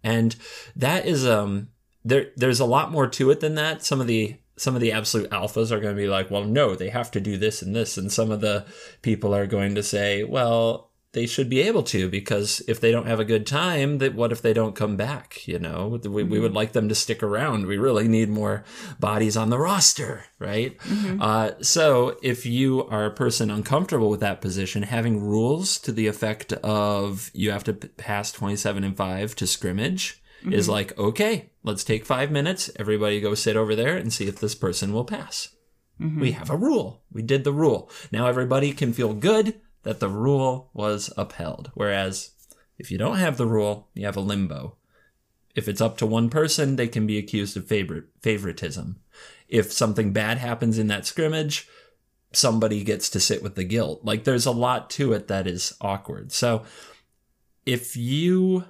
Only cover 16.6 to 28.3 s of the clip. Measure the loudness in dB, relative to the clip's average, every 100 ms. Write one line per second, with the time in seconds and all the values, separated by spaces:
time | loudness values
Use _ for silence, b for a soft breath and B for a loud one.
16.6 | 0 0 2 0 -2 -2 0 0 0 0
17.6 | -2 2 2 4 4 4 4 0 0 -2
18.6 | B B -16 B 0 2 2 2 2 2
19.6 | 2 4 4 4 -4 -8 -14 _ -4 -2
20.6 | -4 -6 -4 -2 0 0 2 2 0 0
21.6 | 0 4 6 6 4 0 -2 -2 -2 2
22.6 | 4 2 0 -2 -2 0 0 2 0 0
23.6 | 0 0 2 2 2 2 0 -2 -4 -2
24.6 | -2 -2 -2 0 0 0 2 2 2 2
25.6 | 0 -4 -4 0 0 0 -4 -4 -6 -6
26.6 | 0 0 2 0 -2 -6 -8 -2 -2 -2
27.6 | -4 -6 -8 -14 -6 -4 -4